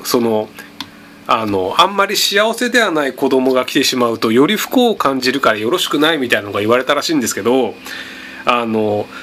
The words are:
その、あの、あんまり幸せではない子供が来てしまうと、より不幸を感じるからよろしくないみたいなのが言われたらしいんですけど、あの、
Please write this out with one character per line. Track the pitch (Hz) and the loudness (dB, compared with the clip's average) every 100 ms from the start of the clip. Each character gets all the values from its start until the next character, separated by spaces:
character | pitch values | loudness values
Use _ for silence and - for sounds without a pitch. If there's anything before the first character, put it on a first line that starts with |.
そ | - 127 | -2 0
の、 | 117 107 110 - - - - - - - - | 2 0 -2 -10 -20 -18 -18 -18 -20 -18 -2
あ | 120 | 0
の、 | 110 98 92 - | 0 -2 0 2
あ | |
ん | 185 | 2
ま | 202 196 | 2 0
り | 190 | 0
幸 | - 202 220 | 0 0 0
せ | 220 240 | 0 0
で | 247 | 2
は | 214 | 2
な | 156 139 | 0 -2
い | |
子 | - 135 | -2 0
供 | 135 131 | 2 2
が | 127 127 | 2 2
来 | |
て | 151 | 0
し | 131 131 | 0 2
ま | 117 | 0
う | 113 | 0
と、 | 117 | 2
よ | 110 151 | 4 4
り | 214 | 2
不 | - | 0
幸 | 262 240 | 2 2
を | - | 2
感 | 147 135 | 0 0
じ | 127 | -2
る | 135 | 0
か | - | 0
ら | 107 | 0
よ | 110 | 0
ろ | 180 | -2
し | - | -2
く | 151 | 0
な | 151 | 2
い | 160 | 2
み | 120 | 0
た | 110 | 0
い | |
な | 101 | 0
の | |
が | 101 | -2
言 | 107 | 2
わ | 123 | 2
れ | |
た | 127 | 2
ら | 147 | -2
し | 139 | 0
い | 156 | 0
ん | |
で | 107 | 0
す | |
け | - | -2
ど、 | 101 131 113 - - - - - - - - | 0 2 0 -4 -14 -14 -14 -16 -18 -6 -2
あ | 120 | 0
の、 | 117 110 107 104 107 - | 0 0 0 -2 -4 -12